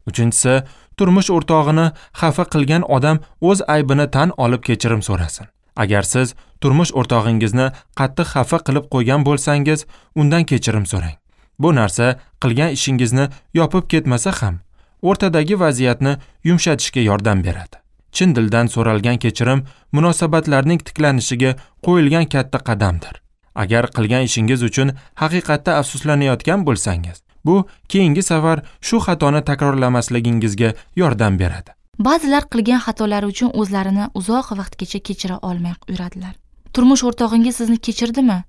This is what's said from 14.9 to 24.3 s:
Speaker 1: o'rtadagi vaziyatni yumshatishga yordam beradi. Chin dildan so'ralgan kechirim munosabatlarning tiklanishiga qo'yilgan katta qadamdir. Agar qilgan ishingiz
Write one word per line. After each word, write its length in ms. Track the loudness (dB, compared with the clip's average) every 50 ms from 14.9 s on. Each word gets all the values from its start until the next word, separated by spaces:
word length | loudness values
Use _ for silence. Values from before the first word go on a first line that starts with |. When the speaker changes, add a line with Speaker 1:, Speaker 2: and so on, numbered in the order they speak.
| _ _ -2
Speaker 1:
o'rtadagi 580 | -2 0 2 0 0 2 2 0 0 0 2 2
vaziyatni 520 | 0 2 2 0 0 0 0 0 0 -2 -2 -6 -14 _ _ 0
yumshatishga 560 | 2 2 2 2 0 0 -2 -2 -4 -2 0
yordam 440 | 2 2 2 2 2 0 0 0 0
beradi. 320 | -2 -4 -6 -8 -14 -20 -20 _ _ _ _ _ _ -4
Chin 140 | 0 2 2 2
dildan 300 | 2 2 2 2 2 0 0 0
so'ralgan 440 | 0 0 0 0 0 0 0 -2 0 -2
kechirim 360 | -2 -2 0 0 0 0 0 -2 -6 -12 _ _ _ -2
munosabatlarning 880 | 0 2 2 2 0 0 0 0 0 0 2 0 2 2 2 0 0 -2 -6
tiklanishiga 640 | -4 0 0 2 2 0 0 -2 -2 0 0 0 0 -2 -8 _ _ _ 0
qo'yilgan 420 | 2 4 4 4 4 2 2 0 0 0
katta 240 | -2 -2 -2 -4 -4 -2 -2
qadamdir. 460 | -2 0 0 0 -2 -2 -6 -12 -16 -20 _ _ _ _ _ _ _ -6 -2
Agar 220 | 0 0 0 0 0 -2
qilgan 260 | -2 -2 0 0 0 0
ishingiz 340 | 0